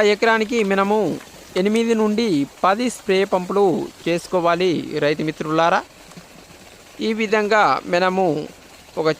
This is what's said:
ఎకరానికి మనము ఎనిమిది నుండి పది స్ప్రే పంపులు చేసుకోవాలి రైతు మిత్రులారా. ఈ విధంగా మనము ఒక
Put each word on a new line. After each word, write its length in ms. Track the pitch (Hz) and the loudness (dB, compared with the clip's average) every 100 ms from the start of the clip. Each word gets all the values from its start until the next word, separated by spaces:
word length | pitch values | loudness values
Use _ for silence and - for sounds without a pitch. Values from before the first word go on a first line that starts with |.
| 208 | 2
ఎకరానికి 440 | 208 226 226 220 240 196 | 4 2 2 0 0 0
మనము 260 | 196 196 214 180 139 - - - 185 | 2 2 0 0 -4 -10 -20 -8 -2
ఎనిమిది 340 | 196 220 233 226 | 0 2 0 2
నుండి 300 | 214 214 233 151 139 - | 0 0 0 0 -2 -2
పది 220 | 175 208 247 - | 0 0 -2 -6
స్ప్రే 240 | - 190 196 | -2 0 2
పంపులు 320 | 185 180 196 202 147 - - - | -2 -2 0 2 0 -4 -8 -4
చేసుకోవాలి 680 | 170 - 185 170 170 185 143 135 151 | -4 -2 -2 0 0 0 -2 -4 -2
రైతు 180 | 147 156 156 | -2 -2 -4
మిత్రులారా. 540 | 151 160 160 165 190 - - - - - - - - - - - - 214 | -6 -4 0 2 0 -4 -18 -20 -20 -20 -20 -20 -20 -20 -20 -20 -8 -4
ఈ 40 | 220 | -2
విధంగా 420 | 220 214 208 214 170 131 - | 0 0 2 2 2 0 0
మనము 340 | 175 185 185 185 147 - - - - - - | 0 0 0 0 -2 -6 -16 -20 -20 -16 -4
ఒక 80 | 156 156 | -2 -2